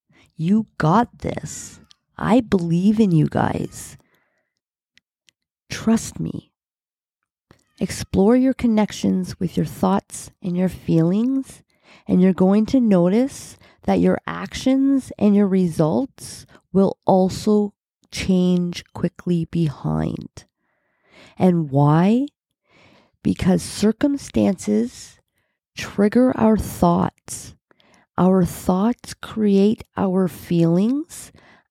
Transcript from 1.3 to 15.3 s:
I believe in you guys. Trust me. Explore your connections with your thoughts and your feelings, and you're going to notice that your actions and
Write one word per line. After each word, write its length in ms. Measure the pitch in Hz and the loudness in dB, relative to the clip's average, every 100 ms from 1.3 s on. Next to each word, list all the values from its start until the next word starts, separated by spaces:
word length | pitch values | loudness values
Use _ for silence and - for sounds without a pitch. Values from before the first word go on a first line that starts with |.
| - - - - - _ _ _ - | -8 -10 -14 -18 -20 _ _ _ -8
I 240 | 156 226 | 0 0
believe 580 | 214 196 170 170 196 220 | 2 -2 0 2 2 4
in 120 | 214 | 4
you 160 | 165 143 | 4 2
guys. 680 | - 113 - - - - - _ _ _ _ _ _ _ _ _ _ _ _ _ _ _ _ _ | 0 -2 -4 -8 -12 -20 -20 _ _ _ _ _ _ _ _ _ _ _ _ _ _ _ _ _
Trust 500 | - - 226 - - | -6 0 0 -2 -8
me. 320 | 160 - - _ _ _ _ _ _ _ _ _ _ _ _ _ | -10 -10 -16 _ _ _ _ _ _ _ _ _ _ _ _ _
Explore 560 | 190 - - 190 196 254 | -8 -6 -4 0 4 4
your 180 | 262 | 2
connections 840 | 254 247 214 208 - 202 190 180 - | 0 0 0 0 -2 -2 -2 -4 -6
with 160 | 180 - | -6 -4
your 80 | 160 | -6
thoughts 640 | - 190 196 - - - - | -2 -2 -2 -4 -14 -18 -12
and 140 | 190 175 | -6 -2
your 140 | 185 | -2
feelings, 920 | - - 165 165 196 240 269 262 - _ _ _ - - | -4 -2 2 2 0 -2 -4 -6 -14 _ _ _ -20 -2
and 140 | 185 | 2
you're 120 | 185 | 4
going 320 | 180 190 202 220 | 4 2 2 2
to 120 | 269 | 2
notice 800 | 233 190 175 208 262 - - - _ _ | 4 4 4 2 0 -6 -18 -20 _ _
that 160 | - 190 | -2 2
your 200 | 180 180 - | 2 0 -4
actions 840 | 170 185 - - 269 277 277 - - | -10 -12 -6 -2 0 2 0 -2 -2
and 180 | 208 | 2